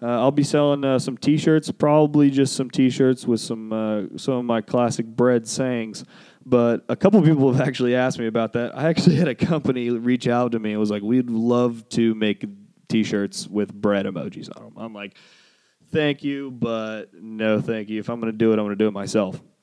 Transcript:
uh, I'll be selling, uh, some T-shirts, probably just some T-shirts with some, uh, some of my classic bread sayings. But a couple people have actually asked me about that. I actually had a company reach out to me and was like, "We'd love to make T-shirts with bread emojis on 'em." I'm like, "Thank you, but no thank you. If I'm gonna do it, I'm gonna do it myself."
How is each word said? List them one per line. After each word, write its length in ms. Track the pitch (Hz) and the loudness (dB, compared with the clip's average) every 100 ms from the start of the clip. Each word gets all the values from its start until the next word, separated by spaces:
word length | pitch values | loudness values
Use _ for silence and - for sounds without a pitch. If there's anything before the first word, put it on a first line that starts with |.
uh, 60 | 120 | -4
I'll 240 | 120 127 | 0 2
be 120 | 147 | 2
selling, 420 | 143 151 147 143 139 | 0 2 2 0 0
uh, 120 | 127 | 0
some 200 | 123 123 | -2 -4
T-shirts, 540 | 143 151 - 156 - | 0 2 4 2 0
probably 580 | - 151 151 151 147 143 | -2 2 4 4 4 4
just 260 | 135 131 - | 4 0 0
some 140 | 127 | -4
T-shirts 580 | - 131 123 131 127 117 | 2 2 4 2 2 0
with 140 | 113 | -2
some, 320 | - 113 110 | -2 -8 -6
uh, 300 | 110 110 107 95 - | -4 -2 -4 -6 -6
some 200 | - 127 | -4 -4
of 100 | 120 | -2
my 160 | 117 | -2
classic 440 | 107 123 120 - 113 | 0 0 0 -2 -6
bread 420 | 113 123 120 117 | 0 2 2 0
sayings. 580 | - 131 123 110 98 - - - _ 127 | -4 -4 -4 -6 -12 -16 -20 -20 _ 0
But 400 | 123 120 113 - | 2 4 0 -2
a 80 | - | 2
couple 260 | 190 202 | 4 6
people 300 | 160 151 135 | 6 6 4
have 160 | 127 139 | 2 0
actually 280 | 127 123 123 | 0 0 2
asked 220 | 127 127 | 0 -2
me 80 | 113 | -4
about 280 | 113 113 | -2 -2
that. 220 | 120 120 - | -4 -6 -2
I 120 | 156 | 0
actually 300 | 160 180 147 | 4 4 4
had 100 | 165 | 2
a 80 | 117 | 0
company 540 | - 156 127 127 120 | -2 0 0 -2 -2
reach 380 | 120 120 123 120 | -2 0 0 2
out 260 | 120 123 | 0 0
to 60 | 113 | -2
me 120 | 107 | -2
and 80 | 107 | 0
was 100 | 107 | 0
like, 140 | 104 | 0
"We'd 260 | 104 127 123 | 0 0 0
love 580 | 113 117 120 123 117 - | -2 2 2 2 -2 -6
to 260 | - 113 107 | 0 0 2
make 300 | 107 98 104 101 - _ _ | -2 -2 -6 -14 -20 _ _
T-shirts 600 | 113 104 104 98 - - | -2 0 -2 -4 -6 -8
with 260 | 104 98 | -6 -6
bread 320 | 101 104 101 98 | -4 -2 -2 -4
emojis 440 | 87 67 - - - | -8 -10 -12 -16 -18
on 120 | - | -20
'em." 60 | - | -16
I'm 160 | 113 | -16
like, 240 | 104 101 - _ _ _ _ _ _ _ | -14 -16 -18 _ _ _ _ _ _ _
"Thank 320 | 160 151 139 | 0 0 -2
you, 260 | 143 139 139 | -6 -8 -10
but 640 | 127 117 113 110 110 - | -6 -4 -4 -6 -10 -14
no 460 | 82 110 110 110 107 | -18 -16 -4 0 0
thank 300 | 107 113 104 | 0 -4 -4
you. 100 | 110 | -6
If 100 | 101 | -6
I'm 100 | 117 | -6
gonna 120 | 113 | -6
do 200 | 110 113 | 0 2
it, 60 | 110 | 2
I'm 80 | 104 | 0
gonna 120 | 101 | 0
do 100 | 107 | -2
it 60 | |
myself." 500 | 98 95 110 95 - - _ | -2 -2 -2 -2 -6 -16 _